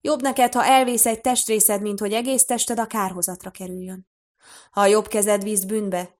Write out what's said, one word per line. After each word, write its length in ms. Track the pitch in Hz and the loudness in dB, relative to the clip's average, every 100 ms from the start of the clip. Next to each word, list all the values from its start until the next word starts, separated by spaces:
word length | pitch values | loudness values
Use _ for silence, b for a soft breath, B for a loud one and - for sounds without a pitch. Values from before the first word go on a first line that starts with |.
Jobb 220 | - 302 | -4 -2
neked, 300 | 269 269 240 | 0 2 2
ha 120 | 247 | 4
elvész 420 | 247 262 254 240 233 | 4 4 4 2 0
egy 140 | 220 | 0
testrészed, 640 | 254 247 - 220 208 202 | -2 0 0 2 2 2
mint 180 | 208 202 | -2 -4
hogy 120 | 208 | -2
egész 320 | 220 240 262 | -2 -2 0
tested 340 | - 240 - 233 | 0 0 -2 -4
a 80 | 220 | -4
kárhozatra 640 | 220 190 180 175 175 190 | -2 -4 -4 -8 -8 -14
kerüljön. 560 | - 185 185 185 185 - _ _ _ B B B | -14 -12 -12 -12 -14 -18 _ _ _ B B B
Ha 100 | - | 2
a 60 | 202 | 4
jobb 200 | 214 208 | 4 2
kezed 360 | 214 202 208 | -2 2 0
visz 220 | 196 208 | 0 -4
bűnbe, 540 | 190 220 202 180 180 _ | -2 -4 -2 -4 -8 _